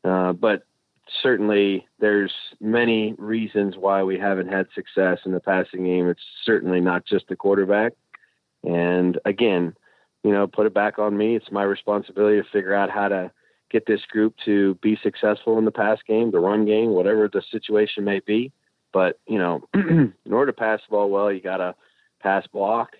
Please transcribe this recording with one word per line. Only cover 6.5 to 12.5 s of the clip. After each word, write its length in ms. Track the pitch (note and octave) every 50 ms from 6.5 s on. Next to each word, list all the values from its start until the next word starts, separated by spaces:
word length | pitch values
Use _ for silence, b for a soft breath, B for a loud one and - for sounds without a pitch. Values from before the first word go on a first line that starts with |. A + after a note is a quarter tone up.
| A2 - - F#2 F2+ F2+
not 240 | F2+ F#2 F2+ F2 -
just 220 | - G#2 F#2 - _
the 80 | F#2
quarterback. 560 | - - G2 G2 G2 G2 F#2 G2+ G#2 A2 A#2 - _ _ _ B B B B B B B _ _ _ -
And 540 | - F2 E2+ E2+ F2 F2+ F2+ F2+ F2+ F2 - -
again, 500 | G2+ G2 G2+ A#2+ A2 F#2+ F2 F2 E2 - _ b b b b b b b _
you 100 | - G#2+
know, 140 | G2+ G2+ G2+
put 200 | F#2+ - - G#2+
it 80 | A2 G2
back 240 | G#2 G2+ G#2 - -
on 180 | G#2+ G#2 G2+
me. 200 | G2+ G#2+ A2+ A#2
It's 140 | A2 - -
my 120 | G2+ G2+
responsibility 760 | G2+ G2 G2 - - - G#2 G2+ G2 - - G2+ G#2 G#2 G#2+ G#2
to 80 | F2+ -